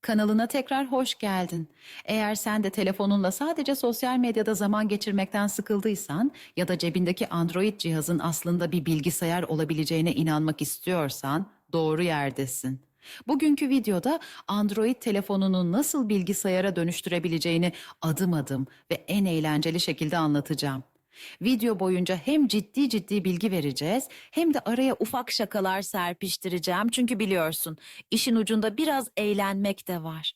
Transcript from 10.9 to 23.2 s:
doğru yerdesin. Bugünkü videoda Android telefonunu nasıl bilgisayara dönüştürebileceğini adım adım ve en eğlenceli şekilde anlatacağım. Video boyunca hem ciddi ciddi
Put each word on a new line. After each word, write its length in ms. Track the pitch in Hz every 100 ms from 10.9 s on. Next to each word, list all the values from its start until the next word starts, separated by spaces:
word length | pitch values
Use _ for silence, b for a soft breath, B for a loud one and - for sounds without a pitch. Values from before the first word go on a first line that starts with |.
| 185 143 - 135 151 196 _ _
doğru 300 | 165 156 156
yerdesin. 760 | 175 156 139 131 135 - 131 135 _ B B B -
Bugünkü 420 | 285 311 285 285
videoda 500 | 269 214 185 240 311 B B B
Android 480 | 202 208 208 220 254
telefonunu 760 | - 202 196 196 190 185 175
nasıl 380 | 190 294 302 220
bilgisayara 680 | 202 180 196 202 185 196 175
dönüştürebileceğini 960 | 170 170 - 175 165 165 170 165 175 B B B
adım 320 | 160 147 185
adım 340 | 160 139 135 135 B B
ve 40 | 170
en 300 | - 202 190
eğlenceli 540 | 160 156 151 156 165
şekilde 380 | - 151 156 170
anlatacağım. 680 | 160 147 139 151 147 131 - _ _ B B B
Video 380 | 196 254 233 202
boyunca 360 | 185 185 180 180
hem 320 | 254 311 269
ciddi 420 | 208 202 - 277
ciddi 360 | 226 - 202